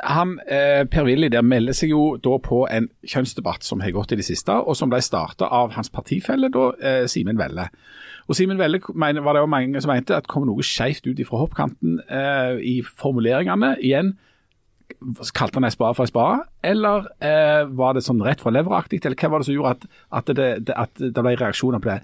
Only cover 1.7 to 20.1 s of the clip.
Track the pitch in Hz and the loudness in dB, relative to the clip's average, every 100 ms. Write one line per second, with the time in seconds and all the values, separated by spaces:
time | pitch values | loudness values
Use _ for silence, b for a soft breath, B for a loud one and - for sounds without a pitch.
1.7 | 127 160 151 151 127 - 135 - 123 127 | 0 2 4 2 2 0 0 2 0 2
2.7 | 110 113 - - 135 127 - 90 85 - | 0 -2 -6 -6 -4 -4 -4 -6 -6 -6
3.7 | 101 95 92 101 107 - - - 214 - | -4 -2 -4 -2 -4 -2 -4 -2 0 0
4.7 | 143 135 123 - 95 80 - - 123 120 | -2 0 0 0 -4 -6 -4 0 2 0
5.7 | 117 113 - - 170 - 135 131 127 127 | -2 -8 -10 -4 -4 -2 0 0 2 0
6.7 | 127 135 131 123 - 95 110 85 80 90 | 0 0 0 0 -2 -2 -2 -4 -6 -10
7.7 | B B B B B B 143 185 190 160 | B B B B B B 0 0 2 0
8.7 | 180 - 160 151 151 147 147 151 143 127 | 0 -4 -2 -2 0 2 2 2 2 0
9.7 | 139 135 127 127 165 - - 135 110 - | -2 0 -2 0 -2 0 -2 0 0 -2
10.7 | - 120 151 131 135 139 117 160 - 147 | -2 -2 -2 -6 -6 -4 -2 -2 -2 -4
11.7 | - 170 160 - 131 139 139 127 123 123 | -2 -2 -2 -4 -4 -2 0 0 -2 -2
12.7 | 127 120 - 139 127 113 131 180 185 254 | -4 -4 -6 -2 0 2 2 0 0 0
13.7 | 262 127 135 190 190 b b b _ _ | 0 0 2 0 -4 b b b _ _
14.7 | _ _ - 131 117 110 - 107 - 127 | _ _ -16 -12 -10 -8 -4 -2 0 -2
15.7 | - 113 120 123 117 131 247 330 - 180 | 0 0 0 0 2 2 2 -4 -6 -2
16.7 | 214 214 208 202 - 151 156 151 151 147 | 0 2 0 -2 -4 0 4 4 4 2
17.7 | 127 127 131 123 117 104 147 120 120 170 | 2 2 2 2 2 2 0 2 2 2
18.7 | 185 - 170 147 131 160 156 135 143 135 | 0 0 -4 -4 -2 0 0 0 0 0
19.7 | 127 - b b | -2 -6 b b